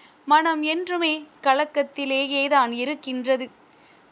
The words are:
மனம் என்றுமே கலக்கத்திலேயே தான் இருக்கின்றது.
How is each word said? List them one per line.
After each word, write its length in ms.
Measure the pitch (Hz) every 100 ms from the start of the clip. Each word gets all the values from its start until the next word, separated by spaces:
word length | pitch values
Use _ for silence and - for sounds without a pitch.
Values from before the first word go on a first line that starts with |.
| - _ -
மனம் 340 | 302 320 320 302
என்றுமே 480 | 330 359 349 330 311 294 -
கலக்கத்திலேயே 1000 | 277 269 302 294 277 - 277 269 277 277 277
தான் 240 | 285 233
இருக்கின்றது. 720 | 233 254 294 - 254 247 262 247 - _ _ _ - _